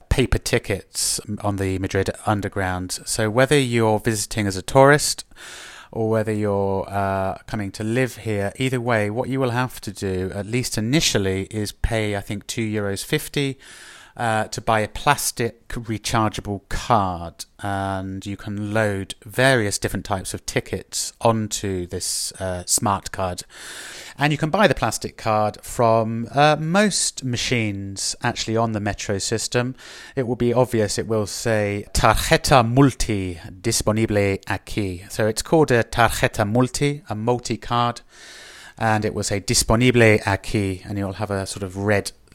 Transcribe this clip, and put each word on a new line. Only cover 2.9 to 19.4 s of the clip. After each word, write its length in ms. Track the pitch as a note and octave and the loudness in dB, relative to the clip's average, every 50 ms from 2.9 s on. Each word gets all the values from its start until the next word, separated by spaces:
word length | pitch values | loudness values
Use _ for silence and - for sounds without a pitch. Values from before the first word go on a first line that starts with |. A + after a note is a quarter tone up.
| - - - | -8 -8 -8
So 240 | - - - A2 G#2+ | -6 -2 0 0 2
whether 280 | G#2 B2 C3+ C3 D3+ C#3+ | 4 4 4 4 4 4
you're 400 | C3+ A#2+ A#2 A#2 A2+ A2 G#2+ G#2+ | 2 2 2 2 4 4 4 2
visiting 480 | - A#2+ A2 G2+ G2+ - - A2 G#2 | 2 0 -2 -2 -2 -4 -2 -2 -2
as 120 | G2 F2+ F#2+ | 0 -2 -4
a 40 | - | -4
tourist 640 | - - C3+ C3+ C#3 D3 D3+ - - - - - _ - - - - - - - - - - - - | 2 6 8 8 8 8 6 4 0 -4 -6 -10 _ -18 -20 -18 -18 -16 -16 -18 -18 -18 -20 -18 -10
or 200 | - A2 A2+ A2 | -6 -4 -2 0
whether 220 | A2 A2 G#2+ A2 G#2+ | 0 0 0 0 -2
you're, 580 | G#2 G#2+ G#2 G2+ G2 G2 G2 G2 F#2+ - - | 0 0 0 2 2 0 0 0 -2 -4 -4
uh, 480 | G2 G2+ G2 G2 G2 G2 F#2+ F#2+ - - - | -4 -2 -2 0 0 -2 -2 -4 -4 -8 -10
coming 240 | - - A2 G2+ G2 | -8 -8 -6 -6 -6
to 140 | - - A2 | -6 -6 -4
live 320 | G#2+ A2+ B2+ C3 A#2+ - | -2 0 0 0 -2 -4
here, 360 | - - A2+ G#2+ G2+ G2 G2+ - | -6 -6 -4 -2 -2 -2 -2 -2
either 240 | - C3 C3 C3+ B2+ | -2 -2 -2 -2 -2
way, 280 | A#2 B2 A#2+ A2 G#2 G#2 | 0 2 2 2 2 0
what 200 | G#2 B2 B2+ - | -2 -2 -4 -2
you 100 | C3 C3 | -2 0
will 120 | C3+ B2 | 0 0
have 300 | A#2 B2 B2+ - - - | 0 -2 -2 -4 -6 -10
to 120 | - A2 F#2+ | -12 -12 -8
do, 380 | - G#2 G2 F#2 F#2 F#2 F#2 - | -6 -4 -2 -2 -2 -2 -4 -4
at 100 | G2+ G2 | -6 -6
least 320 | G2+ A#2 B2+ B2 - - | -4 -2 -2 -2 -2 -2
initially, 680 | A#2 G#2+ A2+ C3+ E3 - - - A2 G2 F#2+ F#2+ F#2+ F#2+ - - | -2 0 2 2 2 2 2 2 2 2 0 0 -2 -4 -4 -4
is 180 | A2 G#2 G2 | -4 -4 -6
pay, 460 | - - - - A#2 A2 G#2+ G#2 G2+ | -4 -2 -2 0 0 0 -2 -2 -4
I 40 | G2+ | -4
think, 280 | G2 - A2 G2+ - - | -6 -6 -8 -8 -8 -8
two 200 | - - A2+ G#2+ | -4 -4 -2 -2
euros 360 | G#2 G#2+ G2+ G2+ G2 - - | -2 -2 -2 -2 -4 -4 -4
fifty, 520 | - D#3 D3 - - - D3 C#3+ C#3 C3 - - - - - - - - - - - - | -2 -2 -4 -4 -4 -4 -4 -2 -2 -4 -8 -14 -20 -20 -20 -20 -20 -20 -20 -20 -16 -8
uh, 280 | - A#2+ A2+ A2 A2 G#2+ | -4 -2 0 0 0 -2
to 160 | - - - | -4 -6 -4
buy 180 | G#2+ - A2+ G#2+ | 0 2 2 2
a 80 | G#2+ | 2
plastic 800 | G2+ - - - D3 C#3+ - - - - - B2 A2+ - _ _ - | -2 -6 -2 0 2 2 2 0 -4 -2 -2 -4 -4 -4 _ _ -10
rechargeable 880 | - B2 A#2 A2+ A2+ G2+ - - - A2+ A2 G#2+ - - - G#2 G2+ G2 - - | -10 -8 -6 -6 -6 -6 -4 0 0 2 2 0 -2 -4 -6 -6 -8 -8 -6 -6
card, 800 | - - - - B2 G#2+ G2 F#2 F2+ E2 E2+ E2+ - - - - _ - | -6 -4 0 2 2 4 2 2 -2 -4 -8 -10 -12 -14 -18 -18 _ -10
and 680 | - G2+ G2 G2 G2 G2 G2 F#2+ F#2+ F#2+ F#2+ F#2+ - | -6 -4 -4 -2 -2 -2 -4 -4 -4 -6 -8 -8 -8
you 120 | G2+ G2 | -8 -8
can 360 | - - G#2+ G#2 G2+ G#2 G#2 G#2 | -8 -8 -8 -6 -6 -4 -2 0
load 440 | A2 A2 G#2 G2+ G2 F#2+ - - - - | 0 2 2 0 -2 -4 -6 -10 -12 -16
various 520 | G#2+ G2 - | -6 0 2